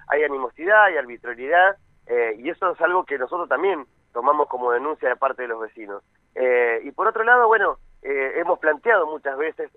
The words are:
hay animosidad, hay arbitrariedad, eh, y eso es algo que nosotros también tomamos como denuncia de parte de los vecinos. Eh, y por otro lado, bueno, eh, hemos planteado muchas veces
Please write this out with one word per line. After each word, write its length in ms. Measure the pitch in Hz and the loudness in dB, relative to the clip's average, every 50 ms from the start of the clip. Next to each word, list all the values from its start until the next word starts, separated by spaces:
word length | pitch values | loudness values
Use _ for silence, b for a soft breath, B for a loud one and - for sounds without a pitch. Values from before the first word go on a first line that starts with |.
| B - | B -2
hay 160 | 127 147 151 | 0 0 0
animosidad, 600 | 143 139 135 131 117 - - 160 190 214 214 208 | 0 -2 -4 -6 -8 -8 -6 0 4 6 6 6
hay 120 | 196 170 | 6 4
arbitrariedad, 800 | 147 131 120 120 110 - 120 123 117 127 139 160 175 185 190 196 - _ _ _ _ _ | 0 -4 -6 -8 -12 -12 -12 -10 -8 -4 0 4 4 4 4 2 0 _ _ _ _ _
eh, 280 | - 120 123 120 113 107 107 | -4 -2 0 0 0 -2 -6
y 100 | 120 156 | -6 -8
eso 240 | 165 - 196 180 160 | -6 -4 -2 -4 -2
es 80 | - | 0
algo 240 | 170 165 180 185 175 | 0 0 0 0 -2
que 140 | - 143 131 | -2 -6 -6
nosotros 320 | 127 123 175 175 175 147 | -6 -6 -6 -6 -4 -4
también 340 | 131 135 175 196 185 151 127 - _ _ _ _ - | -2 -2 0 -2 -2 -4 -6 -12 _ _ _ _ -8
tomamos 340 | 120 120 139 147 151 143 - | -2 0 2 2 2 0 -2
como 240 | 131 127 123 123 120 | -2 -2 0 0 0
denuncia 380 | 120 135 151 156 - - 131 | 0 0 -4 -6 -4 -4 -4
de 60 | 123 | -2
parte 260 | - 139 135 127 - 127 | -2 -2 -4 -4 -4 -8
de 60 | 120 | -8
los 120 | 113 113 | -8 -8
vecinos. 420 | 110 107 - 117 107 101 101 101 - _ _ _ _ _ - | -10 -12 -12 -14 -14 -14 -14 -14 -14 _ _ _ _ _ -6
Eh, 460 | 117 127 127 123 123 120 117 117 113 113 | -2 0 2 2 4 2 2 0 -2 -4
y 60 | 139 135 | -8 -6
por 140 | - 185 | -2 -2
otro 160 | 220 220 226 220 | -2 -2 0 2
lado, 240 | 233 247 247 233 220 | 4 6 6 6 6
bueno, 280 | 220 214 196 170 135 - - - _ _ | 4 4 2 0 -2 -4 -8 -20 _ _
eh, 320 | - 135 139 139 135 135 - | -8 -6 -4 -4 -4 -4 -4
hemos 220 | 156 170 170 175 - | -4 -2 -2 -2 0
planteado 480 | - 156 151 139 - 233 226 196 165 | 0 0 0 0 2 2 2 2 2
muchas 300 | 151 151 147 - 139 135 | 0 -4 -8 -8 -6 -6
veces 340 | 135 151 160 - - 156 143 _ | -4 -4 -6 -6 -8 -12 -12 _